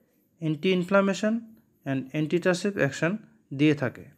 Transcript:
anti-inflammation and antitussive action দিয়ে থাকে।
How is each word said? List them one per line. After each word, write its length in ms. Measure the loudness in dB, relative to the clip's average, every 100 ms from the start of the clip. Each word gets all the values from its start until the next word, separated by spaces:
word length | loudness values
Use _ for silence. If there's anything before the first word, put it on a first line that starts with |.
| _ _ _ -8
anti-inflammation 920 | -6 -2 0 2 4 2 2 0 -2 -2 -6 -20 _ _ -6
and 100 | -4 -4 -4
antitussive 560 | 0 0 0 0 -2 0 0
action 300 | 0 -2 -2 -8 _ -10 2
দিয়ে 140 | 2
থাকে। 320 | 2 -2 -6 -20